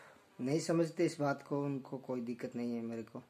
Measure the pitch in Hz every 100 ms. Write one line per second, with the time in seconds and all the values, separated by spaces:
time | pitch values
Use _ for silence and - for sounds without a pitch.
0 | - - - - 127 160 151 170 160 -
1 | 165 - 143 135 - 143 143 135 - 131
2 | 131 127 120 117 123 120 120 117 113 113
3 | 110 123